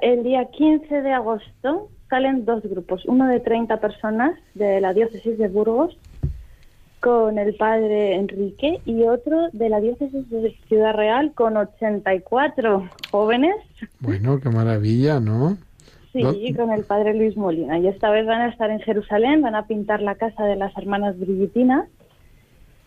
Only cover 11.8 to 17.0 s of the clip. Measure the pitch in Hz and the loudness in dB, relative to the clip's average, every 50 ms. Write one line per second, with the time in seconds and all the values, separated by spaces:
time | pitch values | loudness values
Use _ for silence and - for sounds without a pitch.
11.8 | 226 214 208 196 - 190 190 180 175 - 233 254 285 302 302 262 226 226 202 196 | -2 -2 -2 -2 0 0 -2 -2 -2 -2 0 0 0 0 0 0 0 2 0 0
12.8 | 185 185 - - - - - 202 214 214 240 247 285 349 403 440 - - _ - | -2 -6 -14 -18 -8 -2 0 2 2 2 2 2 2 2 0 -2 -8 -16 _ -16
13.8 | 220 - _ _ 127 120 104 98 107 127 143 135 139 127 113 113 113 117 113 104 | -16 -16 _ _ -4 -4 -2 0 0 0 0 0 0 0 0 2 2 2 0 0
14.8 | 104 107 113 120 135 151 151 131 113 107 110 117 139 170 202 190 - - - - | 2 2 2 2 2 2 2 2 0 0 0 2 0 0 0 -4 -8 -18 -20 -20
15.8 | - - - - - _ - 254 - - - 202 220 254 226 233 233 226 220 214 | -20 -20 -20 -20 -20 _ -4 -2 0 0 0 -2 -4 -4 -2 -2 -2 -2 -2 -2
16.8 | 208 - 202 208 | -2 -2 0 0